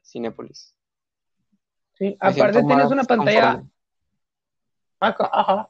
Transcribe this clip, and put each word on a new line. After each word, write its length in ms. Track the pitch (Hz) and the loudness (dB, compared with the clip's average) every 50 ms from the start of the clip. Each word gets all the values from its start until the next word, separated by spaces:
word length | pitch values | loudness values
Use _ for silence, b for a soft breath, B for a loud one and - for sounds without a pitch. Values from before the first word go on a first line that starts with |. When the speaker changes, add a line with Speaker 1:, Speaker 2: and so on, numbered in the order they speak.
| _ | _
Speaker 1:
Cinépolis. 720 | _ - 123 117 113 107 - 123 135 139 - - _ _ _ _ _ _ _ _ _ _ _ _ _ _ _ _ _ _ _ _ _ _ _ _ _ _ | _ -12 -10 -10 -10 -10 -12 -18 -20 -20 -20 -20 _ _ _ _ _ _ _ _ _ _ _ _ _ _ _ _ _ _ _ _ _ _ _ _ _ _
Speaker 2:
Sí, 80 | - 196 | -6 -6
Speaker 1:
Me 100 | 196 - - | -6 -6 -2
Speaker 2:
aparte 160 | - 196 - - - - 202 | -2 0 2 2 2 2 2
Speaker 1:
siento 120 | - - | 2 2
Speaker 2:
tienes 180 | 285 - 269 - | 2 4 2 2
Speaker 1:
más 80 | - | 2
Speaker 2:
una 120 | 269 277 247 | 0 -2 0
pantalla 380 | - 247 220 - 208 214 226 - - | 0 0 0 0 2 2 2 2 2
Speaker 1:
conforme. 180 | - - - - _ _ _ _ _ _ _ _ _ _ _ _ _ _ _ _ _ _ _ _ _ _ _ _ _ _ | 0 -2 -8 -16 _ _ _ _ _ _ _ _ _ _ _ _ _ _ _ _ _ _ _ _ _ _ _ _ _ _
Speaker 2:
Ajá, 300 | 190 220 - - - - | -4 -2 -2 -2 -4 -2
ajá. 360 | - - 202 - 190 208 - | -2 -2 0 0 -2 -2 -4